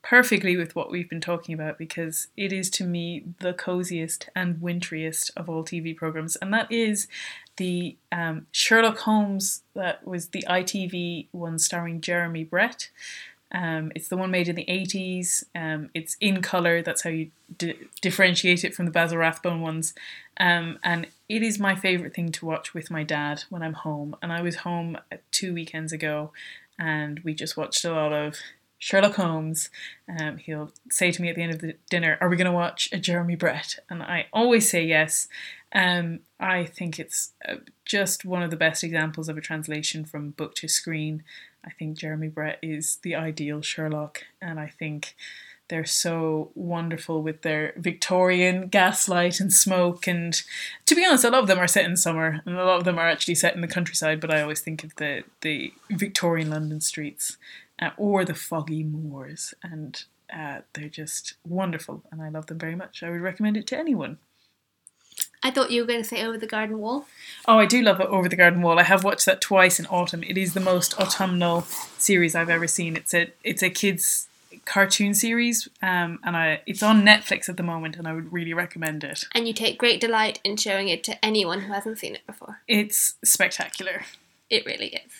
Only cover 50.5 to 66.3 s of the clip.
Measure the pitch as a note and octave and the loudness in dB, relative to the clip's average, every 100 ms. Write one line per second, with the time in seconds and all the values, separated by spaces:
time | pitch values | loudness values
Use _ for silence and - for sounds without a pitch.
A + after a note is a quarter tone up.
50.5 | - - - - D#4+ F#4 C4 A#3 C4 G3+ | -10 -10 -2 2 6 6 6 8 6 6
51.5 | F#3+ F3 G3+ E3+ F3 E3+ D#3+ D#3+ D3+ F3 | 4 6 4 4 2 2 2 0 -2 -4
52.5 | F3+ F#3 F3+ F3+ E3+ E3 D#3 - E3+ F3 | 0 4 4 2 2 2 2 0 2 2
53.5 | E3+ E3+ F3+ E3+ - D#3 D#3 D#3+ D#3 D3+ | 2 -4 -2 -2 0 0 0 0 0 0
54.5 | D3+ - D#3+ D#3 - D3+ C#3 - _ D#3+ | -4 -6 -10 -10 -6 -4 -4 -8 _ -4
55.5 | D3 - - _ F#3 G3+ - F3 E3 D#3 | -4 -6 -12 _ -4 -2 0 2 2 0
56.5 | D#3 D#3 D#3 - - D3 - - - - | -2 -4 -4 -4 -4 -10 -8 -10 -10 -20
57.5 | - - - E3+ - G3+ G3+ F3+ D#3+ - | -20 -20 -6 -6 -2 2 2 2 -4 -4
58.5 | D#3+ D3+ D#3+ D#3 D3+ D3+ C#3 C3+ D#3+ - | -6 -4 -4 -4 -6 -8 -10 -14 -12 -12
59.5 | - F3 D#3+ D3+ - - _ - E3 D3+ | -12 -14 -12 -12 -14 -18 _ -16 -10 -10
60.5 | C#3 _ D#3+ D3+ D#3 D3+ - - - E3 | -10 _ -14 -12 -12 -10 -10 -10 -14 -6
61.5 | F3+ F#3+ D#3+ - D#3+ _ D#3+ D#3 D#3 D#3 | -2 -2 -4 -10 -14 _ -12 -10 -10 -10
62.5 | E3 D#3+ E3+ F3+ - E3+ E3+ F#3 F#3 G#3+ | -8 -6 -8 -10 -12 -8 -4 -4 0 0
63.5 | G#3+ G#3 C4+ D#4+ A3 C#3 D#3 _ _ _ | 0 -2 -4 0 -2 -2 -10 _ _ _
64.5 | _ _ _ - _ _ - - _ B3+ | _ _ _ -20 _ _ -8 -8 _ 0
65.5 | C4 B3+ A#3+ A#3 A#3 A3 A3 A3+ | 2 2 2 2 -2 -2 -4 -4